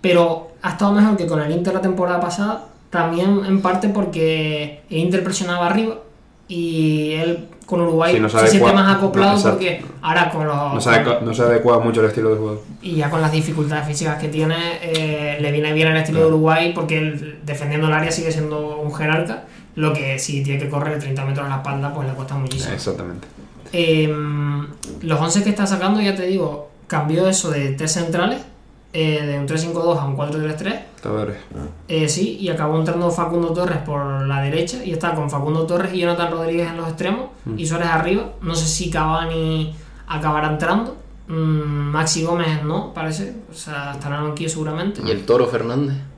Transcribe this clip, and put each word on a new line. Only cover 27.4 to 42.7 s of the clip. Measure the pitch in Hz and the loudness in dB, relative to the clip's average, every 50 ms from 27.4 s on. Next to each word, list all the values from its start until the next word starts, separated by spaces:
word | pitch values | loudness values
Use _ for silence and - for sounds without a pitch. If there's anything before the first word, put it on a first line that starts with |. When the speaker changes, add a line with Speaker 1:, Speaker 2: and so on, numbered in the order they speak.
| - 165 | 0 -2
Speaker 1:
de | 147 143 139 135 135 | -2 0 0 -2 -2
tres | 139 156 156 | -2 -2 -2
centrales, | - 180 170 165 165 170 180 214 254 254 - - - - - - - - - - - | -2 -2 -2 0 0 0 0 0 -2 -4 -8 -16 -20 -20 -20 -20 -20 -20 -20 -8 -2
eh, | 160 160 156 151 151 151 | 0 0 2 2 0 0
de | 147 143 143 | -2 -2 -2
un | 143 | -2
tres | 135 156 160 | -2 -2 -2
cinco | 165 170 165 170 | -2 -2 -2 0
dos | 165 165 170 147 | 2 2 2 2
a | 139 | 0
un | 139 135 | -2 -2
cuatro | 139 143 147 147 156 | -2 -4 -4 -2 -4
tres | 151 156 156 | -2 -4 -4
tres. | 156 - 190 226 - - - - - - - | -4 -4 -6 -6 -6 -10 -16 -20 -12 -8 -6
Speaker 2:
Libertadores. | 107 107 104 104 101 - - - - - 71 78 - - - | -4 -4 -4 -4 -6 -10 -12 -14 -12 -12 -10 -12 -12 -16 -8
Speaker 1:
Eh, | - 170 160 156 147 | -4 0 0 0 0
sí, | - 175 196 233 - - | 2 0 0 -2 -2 -4
y | 196 180 | -4 -4
acabó | 160 160 151 151 156 | -2 -2 -2 0 0
entrando | 160 160 170 170 170 175 175 | 0 0 0 0 2 2 0
Facundo | 170 175 170 165 170 175 170 165 165 | 2 0 -2 0 0 0 0 0 0
Torres | 175 180 180 165 143 | 0 0 0 -2 -2
por | - - 147 143 143 139 139 135 135 | -4 -4 -4 -4 -2 -2 -2 -2 -2
la | 139 139 139 | 0 0 0
derecha, | 139 139 151 165 - - - 247 247 | 0 0 0 0 -2 -2 -4 -8 -6
y | 196 | -6
está | 165 165 - 170 165 | -4 -2 -2 -2 -2
con | 156 147 143 | -2 -2 -2
Facundo | 147 143 139 151 156 165 165 | -2 -2 -2 0 0 0 0
Torres | 165 175 180 190 180 180 | 0 0 0 0 0 -2
y | 185 | 0
Jonathan | 175 175 175 175 170 170 | 0 0 0 0 -2 -2
Rodríguez | 165 165 165 165 170 170 170 165 | -2 -2 -2 -2 0 0 -2 -2
en | 165 | -4
los | 165 165 | -6 -6
extremos, | 165 160 - - 180 208 247 262 - - - - | -6 -6 -4 -2 -2 -2 -2 -4 -10 -12 -12 -10
Speaker 2:
Mm. | 127 110 107 | -8 -6 -4
Speaker 1:
y | 160 | -4
Suárez | 156 160 170 175 | -2 -2 -2 0
arriba. | 170 165 160 165 175 196 226 226 - - - | 0 0 0 2 2 0 0 0 -4 -10 -8
No | - 170 165 | -6 -4 -2
sé | 160 160 | -2 -2
si | 160 - - 185 160 | -2 -2 -2 -4 -4
Cavani | 156 156 156 156 160 160 165 165 165 165 160 160 160 160 156 156 156 - - - - - - | -2 0 0 0 0 0 -2 -2 -2 -2 0 0 0 -2 -2 -4 -6 -12 -16 -20 -20 -20 -12
acabará | - 165 156 151 156 151 151 151 156 | -8 -8 -4 -2 0 0 0 0 -2
entrando. | 151 151 170 165 190 214 233 254 - - - - - - - | -2 -2 0 0 0 0 0 -4 -10 -14 -18 -20 -20 -20 -12
Mm, | - 160 160 160 160 156 151 151 147 147 147 143 143 | -8 -4 -2 0 2 0 0 0 -2 -4 -4 -2 -2
Maxi | 147 156 160 160 - 165 160 | -2 0 0 0 0 -2 0
Gómez | 170 170 175 170 160 156 147 147 | 0 0 0 0 0 -2 -2 -2
no, | 151 | -2